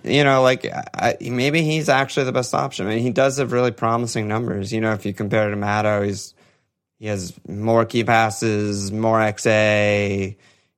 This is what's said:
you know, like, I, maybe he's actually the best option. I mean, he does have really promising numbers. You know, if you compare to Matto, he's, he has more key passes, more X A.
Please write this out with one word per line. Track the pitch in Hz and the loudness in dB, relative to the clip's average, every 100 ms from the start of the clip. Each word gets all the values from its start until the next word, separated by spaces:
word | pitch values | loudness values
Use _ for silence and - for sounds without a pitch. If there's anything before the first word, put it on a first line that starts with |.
you | - 139 | 0 2
know, | 143 135 | 4 6
like, | 131 131 - - - | 4 2 -4 -8 -10
I, | - 117 - | -2 -2 -2
maybe | 113 123 135 160 | -4 -2 0 0
he's | 156 160 143 | 0 0 2
actually | 135 135 - 131 | 2 2 -2 -2
the | |
best | 127 120 | -2 -2
option. | 143 139 - 98 | -2 -2 -4 -4
I | |
mean, | 113 | -2
he | 123 | 0
does | 127 135 135 | 2 2 0
have | 127 | -2
really | 123 123 | 0 0
promising | 113 113 117 117 117 107 | 0 -2 0 -2 -4 -2
numbers. | 110 120 101 98 | -2 -2 -4 -4
You | 113 | -2
know, | 110 | -2
if | 107 104 | -2 -4
you | |
compare | 101 104 110 107 | -6 -2 0 0
to | 101 | -2
Matto, | 101 104 107 104 | -2 0 0 0
he's, | 101 98 - _ _ _ _ _ _ _ | 0 -4 -10 _ _ _ _ _ _ _
he | 107 | -6
has | 101 87 - - | -6 -8 -14 -12
more | 98 113 113 113 | -6 2 2 2
key | 123 | 0
passes, | 113 113 110 104 113 104 104 101 98 | 2 2 2 0 -2 0 -2 -2 -4
more | 110 113 113 | -2 2 2
X | 107 104 117 | 2 0 2
A. | 107 107 104 104 104 101 98 95 101 _ _ _ | 4 4 4 4 2 0 -2 -4 -8 _ _ _